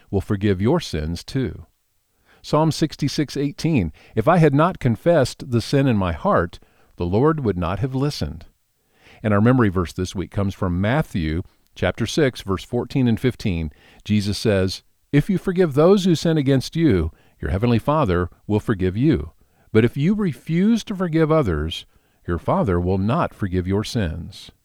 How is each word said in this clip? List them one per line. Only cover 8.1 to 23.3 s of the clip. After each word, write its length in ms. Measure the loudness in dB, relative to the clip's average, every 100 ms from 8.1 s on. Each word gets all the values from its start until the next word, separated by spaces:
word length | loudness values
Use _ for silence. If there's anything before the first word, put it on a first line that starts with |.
| -4 -8 -8 -16 _ _ _ _ _ _ -8
And 120 | 0
our 80 | 4
memory 260 | 4 4 2
verse 240 | 2 -4
this 240 | -4 -6 -6
week 160 | -6
comes 220 | -4 -4
from 260 | -2 -2 0
Matthew 640 | 0 -2 -2 -4 -2 -4 -6 _ _ -4
chapter 300 | -4 -2 -4
six, 360 | 0 0 -2
verse 220 | -6 -6
fourteen 440 | -4 -6 -4 0 0
and 120 | 2
fifteen. 520 | -2 -2 -4 -4 -6 -10 _ -18
Jesus 340 | -2 -2 0 -2
says, 460 | 0 2 0 -4 -14 _ _
"If 160 | 0 2
you 120 | -2
forgive 340 | -2 0 2
those 320 | 4 4 6 4
who 80 |
sin 240 | 2 2 0
against 380 | 2 0 0 0
you, 360 | 2 2 0 -6 _ _
your 100 | -4
heavenly 300 | 0 2 2
Father 500 | 2 0 2 0 -2 -6 -4
will 140 | -2
forgive 360 | -2 -2 -2 0
you. 360 | 0 0 -2 -14 _ _ _
But 120 | 2
if 140 | 2 2
you 160 | 0
refuse 720 | 0 -2 -4 -4 0 2 0
to 120 | -2 -6
forgive 360 | -2 0 2
others, 560 | 2 2 0 -4 -8 -14 _ _ _ -6
your 100 | -6
Father 420 | -2 -2 0 0
will 200 | 0 0
not 340 | 0 -2 -4